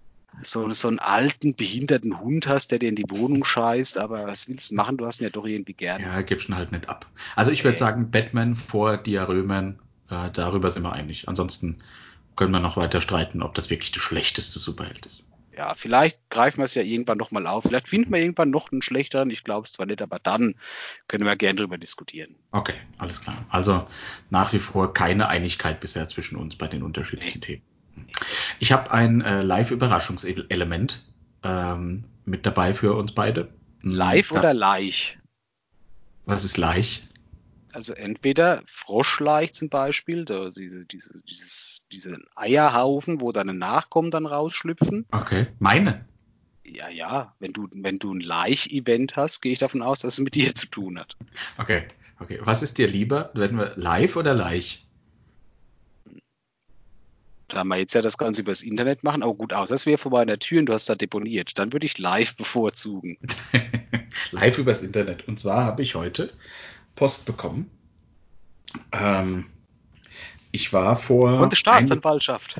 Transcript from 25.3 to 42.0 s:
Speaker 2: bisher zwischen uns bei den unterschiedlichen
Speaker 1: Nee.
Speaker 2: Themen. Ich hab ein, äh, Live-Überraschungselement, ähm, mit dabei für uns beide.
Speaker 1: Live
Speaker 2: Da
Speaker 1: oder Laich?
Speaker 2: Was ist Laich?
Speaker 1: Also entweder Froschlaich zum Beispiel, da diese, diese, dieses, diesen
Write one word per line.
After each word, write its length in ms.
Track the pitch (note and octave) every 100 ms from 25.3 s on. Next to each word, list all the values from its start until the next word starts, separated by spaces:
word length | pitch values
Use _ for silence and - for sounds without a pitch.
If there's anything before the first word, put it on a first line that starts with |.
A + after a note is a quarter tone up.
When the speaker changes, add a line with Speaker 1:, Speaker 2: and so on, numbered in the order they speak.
| E2+ F2 - E2+ D#2+
Speaker 2:
bisher 280 | D#2+ E2+ D#2+
zwischen 280 | - - -
uns 200 | D#2 -
bei 120 | D#2
den 140 | -
unterschiedlichen 580 | E2 D#2+ - - F2+ -
Speaker 1:
Nee. 60 | -
Speaker 2:
Themen. 160 | - _ _ _ - - - - - - -
Ich 120 | A#2+
hab 180 | C3 -
ein, 280 | A2+ A#2 A#2
äh, 220 | A2+ G2
Live-Überraschungselement, 1600 | F#2+ F#2 A#2 A#2+ B2 F2 - F#2 F2+ F2+ - F#2 E2+ E2+ A#2 - - _ _ _
ähm, 640 | F#2+ F#2 F2+ F2 F2 F#2+ A2+ -
mit 220 | - F#2+ -
dabei 260 | G#2 F2+
für 220 | - G#2+
uns 180 | G#2 G#2
beide. 400 | - G#2+ A#2 - - _ _
Speaker 1:
Live 480 | F#2+ F#2 F#2 B2 -
Speaker 2:
Da 80 | D#3+
Speaker 1:
oder 160 | E3+
Laich? 640 | B2+ G2 G2 G2 - - - _ _ _ _ _ _ - - - -
Speaker 2:
Was 200 | - G2
ist 120 | G2 -
Laich? 500 | E2 E2+ A2+ - - - _ - _ _ _
Speaker 1:
Also 200 | - A2+
entweder 680 | - G#2 G#2+ C3+ C#3 E3+ E3 -
Froschlaich 840 | - - G#2+ C3+ - D3 D3+ D#3+
zum 140 | - D#3
Beispiel, 540 | C#3+ C#3 C#3 - E3+ E3
da 240 | G2 F#2+
diese, 340 | G2 F#2 F2+ F2+
diese, 280 | F#2 - F2+ -
dieses, 580 | - - - - - -
diesen 340 | G2